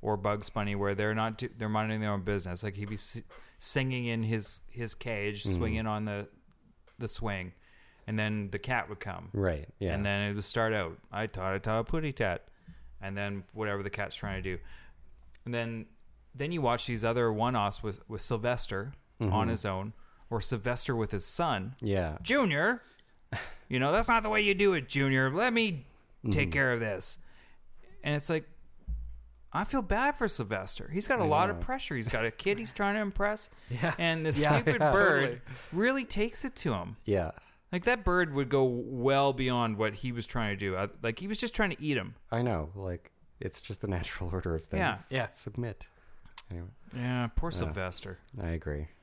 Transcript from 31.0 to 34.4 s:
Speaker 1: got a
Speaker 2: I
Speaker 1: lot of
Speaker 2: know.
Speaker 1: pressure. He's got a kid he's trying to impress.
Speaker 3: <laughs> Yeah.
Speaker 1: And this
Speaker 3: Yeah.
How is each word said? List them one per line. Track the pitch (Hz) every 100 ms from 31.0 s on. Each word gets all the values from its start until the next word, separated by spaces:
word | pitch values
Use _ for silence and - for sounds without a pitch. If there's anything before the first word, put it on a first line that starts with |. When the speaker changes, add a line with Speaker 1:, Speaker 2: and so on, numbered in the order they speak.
| 214
Speaker 1:
got | 254
a |
Speaker 2:
I | 165
Speaker 1:
lot | 151 185
of | 175
Speaker 2:
know. |
Speaker 1:
pressure. | - 262 - 131
He's | 113
got | 117 113
a |
kid | - 190 208
he's | 220
trying | - 202 208
to |
impress. | 208 - 202 214 - -
Speaker 3:
<laughs> | -
Yeah. | 123 170 147
Speaker 1:
And | 170 165 156
this |
Speaker 3:
Yeah. | 147